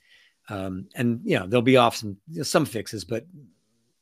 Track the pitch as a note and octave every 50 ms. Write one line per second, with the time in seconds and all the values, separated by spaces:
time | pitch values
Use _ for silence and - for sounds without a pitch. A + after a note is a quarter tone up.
0 | _ _ _ _ _ _ _ _ _ - G#2 G2 F#2+ F#2+ F#2 F#2 F#2+ - - -
1 | B2 A#2+ A#2 A#2+ G3 A#3 E3 B2 F2+ F#2 A#2 B2 A2+ C3 C3 B2+ A#2+ A2+ - -
2 | A2+ G#2 G2+ - _ - D#3+ E3+ C#3+ - - F3+ D3 A2 - G#2+ G2 - - G#2
3 | E2+ - A#2 A#2 C3 F3 F#3 D3+ C3+ - _ _ _ _ _ _ _ _ _ _